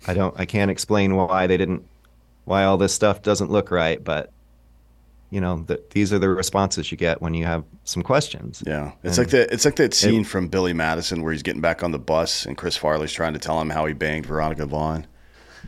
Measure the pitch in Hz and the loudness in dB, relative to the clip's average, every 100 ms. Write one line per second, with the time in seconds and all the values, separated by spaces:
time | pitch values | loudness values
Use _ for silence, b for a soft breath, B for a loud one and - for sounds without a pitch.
0 | - 92 92 - 90 107 101 - - 104 | -4 0 0 -2 -2 2 2 0 0 2
1 | 98 95 90 92 92 92 92 92 - _ | 4 4 2 2 4 2 2 -2 -8 _
2 | _ _ _ _ - 98 98 95 98 - | _ _ _ _ -2 2 4 4 2 2
3 | 107 98 104 98 98 104 - 90 82 82 | 2 2 0 0 2 0 2 0 2 0
4 | - 76 - _ _ _ _ _ _ _ | -2 -4 -6 _ _ _ _ _ _ _
5 | _ _ _ 98 92 85 80 - - 101 | _ _ _ -4 -2 -4 -4 -6 -2 0
6 | 101 101 95 92 92 98 98 - 78 80 | 2 2 2 2 2 2 0 -2 -6 -2
7 | 85 - 82 82 82 85 76 - - 87 | 0 0 -2 -2 -2 -2 -6 -16 -8 -6
8 | - 135 - - - - - 76 73 - | 0 0 0 -8 -14 -10 -6 -6 -6 -8
9 | 90 87 110 131 - 117 147 - 127 - | -2 0 4 4 4 2 2 4 2 4
10 | 104 110 104 95 85 95 92 82 80 80 | 4 2 2 -2 -2 0 0 0 0 -2
11 | - 85 80 76 67 53 82 80 87 73 | -2 -4 -2 -4 -4 -2 -2 0 -2 -4
12 | 71 80 82 - - - 87 - 78 78 | 0 0 0 -4 -6 -6 -6 -2 0 0
13 | 78 - 82 76 - 80 78 78 78 76 | -2 -4 -4 -4 -4 -2 -2 -2 -2 -2
14 | 78 78 73 78 78 78 71 76 78 80 | -4 -4 -4 -2 -2 -4 -4 -4 -2 -4
15 | 73 B B B B B | -8 B B B B B